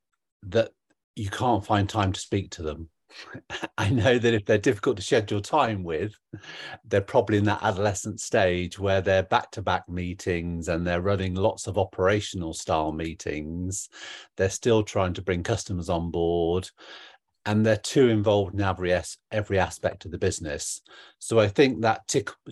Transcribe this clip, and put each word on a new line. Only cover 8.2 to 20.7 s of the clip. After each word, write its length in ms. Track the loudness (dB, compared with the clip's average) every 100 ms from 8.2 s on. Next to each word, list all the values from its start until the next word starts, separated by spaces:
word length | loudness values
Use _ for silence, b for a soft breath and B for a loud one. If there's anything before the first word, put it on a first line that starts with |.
stage 580 | 0 2 4 2 -4 -4
where 220 | 0 0
they're 220 | 4 2
back-to-back 680 | 4 0 -2 -6 -2 -2 -4
meetings 800 | -6 -6 -6 -4 -2 -4 -6 -4
and 180 | -2 0
they're 140 | 0
running 340 | 0 0 -2
lots 320 | 0 0 -2 -4
of 120 | -2
operational 760 | -2 2 2 2 0 -6 -6
style 400 | -6 -2 0 0
meetings. 960 | -4 -6 -6 -6 -6 -6 -6 -6 -6 -10 B B B B -2
They're 140 | -2
still 320 | 0 2 2
trying 320 | 2 0 -2
to 80 | -2
bring 200 | -2 -2
customers 460 | -2 -4 -2 -6 -2
on 220 | -2 -2
board 580 | -2 0 0 0 0 -4 _ B B B B _ _ -2
and 180 | 2
they're 140 | 4 2
too 320 | 2 4 6
involved 420 | 4 4 4 2
in 80 | 0
every 320 | -2 0 0
as-, 240 | 0 -2 -14 -6
every 260 | -6 0 0
aspect 460 | 0 -2 -6 -4
of 60 | -10
the 80 | -2
business. 640 | -2 -2 -6 -6 -8